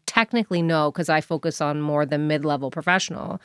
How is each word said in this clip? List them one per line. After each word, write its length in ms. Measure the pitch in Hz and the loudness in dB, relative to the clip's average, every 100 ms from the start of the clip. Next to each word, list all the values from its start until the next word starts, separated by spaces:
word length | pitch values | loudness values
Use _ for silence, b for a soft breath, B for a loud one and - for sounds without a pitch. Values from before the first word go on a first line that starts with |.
technically, 560 | - - 226 240 214 175 | 2 2 2 0 0 0
no, 300 | 165 160 151 | 2 2 2
'cause 180 | 160 170 | 0 0
I 120 | 156 | 0
focus 400 | - 156 165 - | 0 -4 -4 -2
on 200 | 147 151 | -2 -2
more 240 | 151 147 | 0 0
the 140 | 143 147 | 0 0
mid-level 540 | 151 151 151 143 135 | 0 0 0 -2 -4
professional. 680 | 160 175 185 - - - 190 | -4 0 0 0 -8 -8 -10